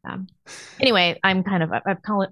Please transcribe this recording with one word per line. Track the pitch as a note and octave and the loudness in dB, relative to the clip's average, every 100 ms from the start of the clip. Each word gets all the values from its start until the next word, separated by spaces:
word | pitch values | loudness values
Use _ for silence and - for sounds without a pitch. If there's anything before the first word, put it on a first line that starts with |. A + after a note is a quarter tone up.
Um, | - F#3+ F#3+ _ - - - - | -12 -10 -12 _ -20 -20 -18 0
anyway, | C4+ G3+ F3 - | 2 4 4 2
I'm | F#3+ F#3+ | 0 0
kind | F#3+ F#3 | 0 0
of, | D#3+ | 0
I've | - - F#3 | -2 -2 -4
col-, | - G#3 F#3+ | -2 -2 -2